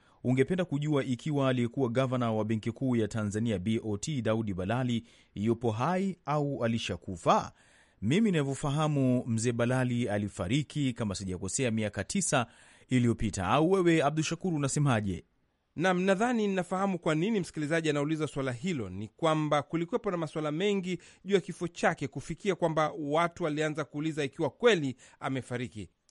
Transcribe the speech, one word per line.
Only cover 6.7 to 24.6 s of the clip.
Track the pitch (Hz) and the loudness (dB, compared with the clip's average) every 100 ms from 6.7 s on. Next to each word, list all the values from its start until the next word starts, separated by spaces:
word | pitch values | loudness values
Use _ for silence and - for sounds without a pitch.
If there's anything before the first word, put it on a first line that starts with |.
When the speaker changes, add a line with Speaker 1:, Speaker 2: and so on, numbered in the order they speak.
| 113 - 87 - 87 - 208 - - - _ _ - | -2 -4 -8 -8 -2 2 2 2 -12 -20 _ _ -6
Speaker 1:
Mimi | 104 180 220 | 0 4 4
ninavyofahamu, | 165 139 135 147 147 151 143 127 123 123 | 2 0 -2 -2 0 0 2 2 2 0
mzee | 110 120 | 0 0
Balali | 117 120 127 127 120 117 | 0 0 2 0 0 0
alifariki, | 104 101 - 90 143 - 151 135 | -2 -2 -4 0 0 0 -2 -2
kama | 120 107 92 | -2 -4 -4
sijakosea, | 95 90 95 - 123 | -6 -6 -4 -2 0
miaka | 110 104 101 | 0 -2 -4
tisa | 92 202 - 139 113 - - - - | -4 -2 2 0 0 -10 -20 -16 0
iliyopita. | 127 120 110 110 95 92 | 2 4 2 0 -2 2
Au | 139 175 | 4 4
wewe, | 190 170 160 | 4 4 4
Abdu | 139 156 | 4 0
Shakur, | 151 165 185 | -2 -2 -2
unasemaje? | 151 139 147 143 110 101 85 - _ _ _ _ 139 | 0 0 2 2 2 0 -4 -8 _ _ _ _ -2
Speaker 2:
Naam, | 185 180 | 2 2
nadhani | 190 190 247 233 208 | 2 2 2 2 0
ninafahamu | 185 175 185 196 180 | 0 -2 0 0 0
kwa | 170 156 | 0 2
nini | 202 214 | 2 0
msikilizaji | 160 156 147 165 156 | -2 -4 -2 0 2
anauliza | 147 147 156 147 | 0 0 -2 -2
swala | 147 135 | -2 -4
hilo. | 120 185 147 95 | -2 -2 -2 -4
Ni | 95 110 | -8 -10
kwamba | - 160 156 151 147 | -2 2 2 2 0
kulikuwepo | - 170 170 233 202 | 0 -4 -2 -2 -2
na | 175 | -2
maswala | 156 160 151 | -4 -4 -2
mengi | 151 208 196 180 170 - - 185 | 0 0 0 -2 -6 -8 -12 0
juu | 196 | 0
ya | |
kifo | - - 170 | 0 -6 -8
chake, | - 202 160 139 | 0 0 0 -6
kufikia | 143 - 160 202 175 | -6 -10 -4 -2 0
kwamba | 165 156 151 156 | 2 2 0 -2
watu | 143 156 170 - | 0 2 2 0
walianza | 160 147 156 151 143 | -2 0 -2 -2 -6
kuuliza | 147 160 151 | -4 -4 -2
ikiwa | 139 - 143 | -4 -2 -4
kweli | - | 4